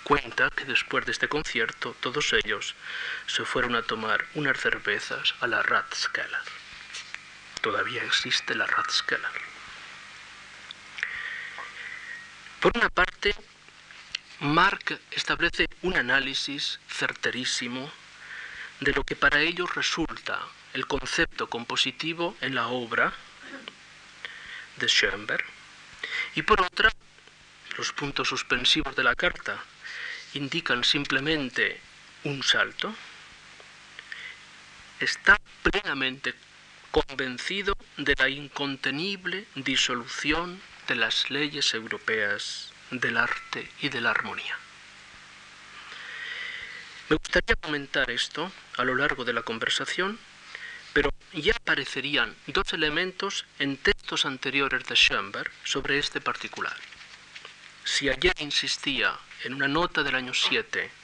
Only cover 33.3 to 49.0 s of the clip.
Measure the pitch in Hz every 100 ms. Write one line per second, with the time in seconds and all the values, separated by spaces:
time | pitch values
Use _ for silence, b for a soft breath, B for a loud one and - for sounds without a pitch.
33.3 | - - - - - - - B B B
34.3 | B - - - - - - 127 - -
35.3 | 208 - - - 190 202 143 131 131 127
36.3 | - - - - - - 151 - 135 131
37.3 | 123 - 190 196 196 - - 143 139 131
38.3 | 139 143 - 143 135 - 135 185 196 185
39.3 | 185 - - 135 131 - 123 117 - 147
40.3 | 156 175 185 - - - 123 113 - -
41.3 | 131 147 147 135 113 110 104 - 220 104
42.3 | 101 - - - - - 127 120 117 -
43.3 | - - - - - 147 127 117 110 -
44.3 | - - - - - - - - - -
45.3 | - - - - - B B B B B
46.3 | B B B B B B B - 156 -
47.3 | 180 - 226 160 147 139 147 131 120 -
48.3 | - 175 - - - 127 127